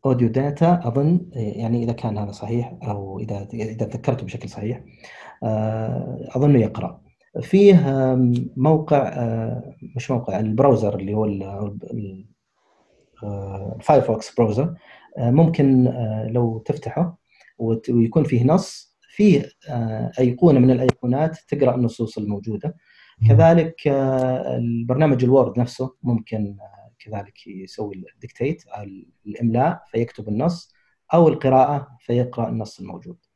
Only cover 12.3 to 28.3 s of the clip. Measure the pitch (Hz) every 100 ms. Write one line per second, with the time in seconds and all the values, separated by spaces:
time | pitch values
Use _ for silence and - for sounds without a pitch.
12.3 | _ _ _ _ _ _ _ _ _ 104
13.3 | 101 98 98 95 117 - 143 117 110 -
14.3 | - 110 107 170 170 _ - _ - 117
15.3 | 139 165 165 135 127 123 123 113 110 113
16.3 | 120 117 113 - - 117 - 175 - _
17.3 | _ _ _ 113 113 120 120 113 160 147
18.3 | 120 127 180 - - - _ _ - 208
19.3 | 160 - _ - 123 113 110 117 - 127
20.3 | 127 175 135 127 127 127 - 123 131 160
21.3 | 160 _ 139 127 123 117 - 113 - 104
22.3 | 101 113 101 151 - _ _ _ _ 110
23.3 | 110 165 170 160 - 151 139 135 131 127
24.3 | 127 - 123 120 117 117 131 156 123 123
25.3 | 135 127 123 120 - 127 _ 123 117 -
26.3 | 110 101 101 - - - _ 107 104 101
27.3 | _ - 95 95 - 104 92 87 _ 113